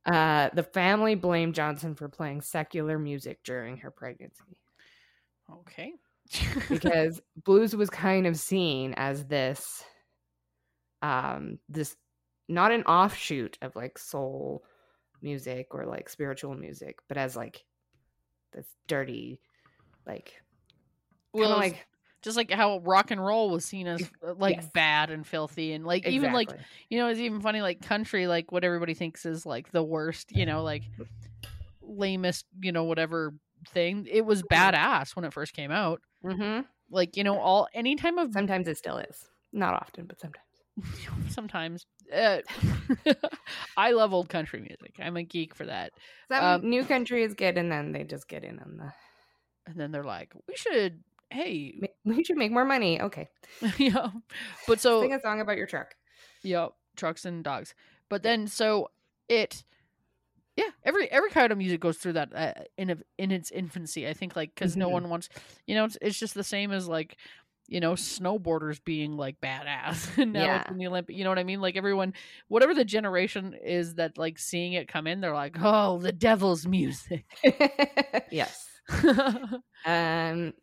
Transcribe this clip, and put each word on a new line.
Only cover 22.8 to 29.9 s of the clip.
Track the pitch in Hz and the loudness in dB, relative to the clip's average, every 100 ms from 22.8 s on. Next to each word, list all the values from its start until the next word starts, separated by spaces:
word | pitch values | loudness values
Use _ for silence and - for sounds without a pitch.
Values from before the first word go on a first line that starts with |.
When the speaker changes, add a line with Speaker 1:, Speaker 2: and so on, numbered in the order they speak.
| 175 190 202 | 4 6 6
Speaker 2:
and | 208 | 0
roll | 190 220 214 | 0 2 2
was | 170 | 0
seen | - 196 180 | -4 -6 -4
as, | 170 | -4
Speaker 1:
Ex-, | 175 _ 165 | -6 _ -10
Speaker 2:
uh, | |
like, | 180 196 170 | 0 2 2
Speaker 1:
yes. | 160 | 0
Speaker 2:
bad | 170 156 151 156 | 2 4 4 2
and | 156 151 | -4 -6
filthy, | 160 151 160 160 | -4 -4 -4 -6
and, | 156 | -4
like, | 165 180 185 | -2 -2 0
even, | 180 - | 0 2
like, | 247 220 | 0 -2
Speaker 1:
Exactly. | - - - - | -6 -18 -20 -6
Speaker 2:
you | 226 | -2
know, | 240 | 0
it's | 226 | 0
even | 233 214 | -4 -2
funny, | 214 214 | -2 0
like, | 196 170 | -2 -4
country, | - 208 220 202 180 | -2 -2 0 0 2
like, | 170 165 | 0 0
what | 180 | 0
everybody | 180 170 170 | 2 0 -2
thinks | 160 170 - 165 | -4 -6 -6 -8
is, | 165 | -6
like, | 165 123 151 | -6 -8 -2
the | 175 | 0
worst, | 156 | 0